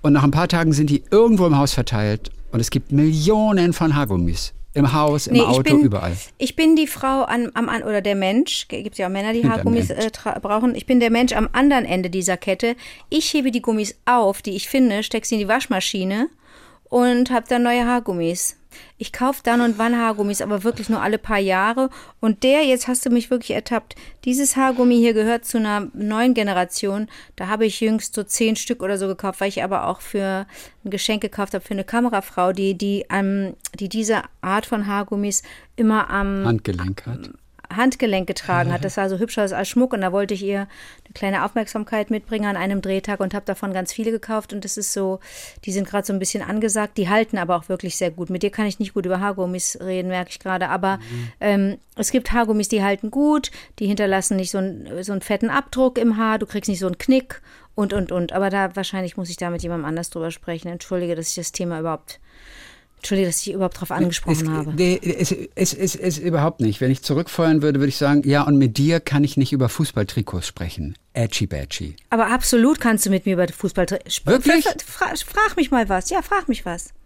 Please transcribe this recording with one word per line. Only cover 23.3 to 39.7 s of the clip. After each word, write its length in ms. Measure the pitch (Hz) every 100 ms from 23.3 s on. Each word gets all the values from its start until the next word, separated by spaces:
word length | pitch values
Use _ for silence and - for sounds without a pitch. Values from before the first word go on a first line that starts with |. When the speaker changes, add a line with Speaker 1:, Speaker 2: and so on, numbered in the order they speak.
| 247 -
Speaker 2:
ertappt, 440 | 214 - 233 - - - - 254
dieses 320 | 254 277 269
Haargummi 400 | 262 254 247 240
hier 160 | 233
gehört 320 | 220 214 233 -
zu 120 | 226
einer 280 | 214 208 202
neuen 400 | - 208 214 247
Generation. 720 | 240 202 180 180 - 202 196 214 - - -
Da 100 | 185
habe 180 | 214 220
ich 140 | 196
jüngst 340 | 220 220 - -
so 80 |
zehn 340 | 202 - 226 220
Stück 260 | - 240
oder 140 | 190 196
so 100 | 190
gekauft, 320 | 185 202 -
weil 80 | 202
ich 160 | -
aber 240 | 185 190 -
auch 140 | 185
für 440 | - 208 196 190 196 - - _
ein 60 | 196
Geschenk 320 | 190 - 214
gekauft 320 | 208 - 196
habe 100 | 190
für 100 | -
eine 120 | 196 190
Kamerafrau, 680 | 233 240 208 - - 180
die, 260 | 190 196 185
die, 280 | 202 202 -
ähm, 440 | 196 196 196 196 - - -
die 80 | 196
diese 360 | 214 214 220 - -
Art 240 | - 202 214
von 220 | 220 202
Haargummis 540 | 202 196 202 202 - - - - -
immer 320 | 220 220 -
am 360 | 196 196 196 151
Speaker 1:
Handgelenk 600 | 113 107 90 90 98 -
hat. 240 | 123 - - _ - - 196
Speaker 2:
Handgelenk 520 | 262 254 233 190 180
getragen 420 | 165 - 175 175
hat. 100 | 175
Speaker 1:
Ja. 20 |
Speaker 2:
Das 100 | 196
sah 160 | 208 196
so 80 | 185
hübsch 220 | 226 -
aus 120 | 202
als 160 | 185
Schmuck 240 | 190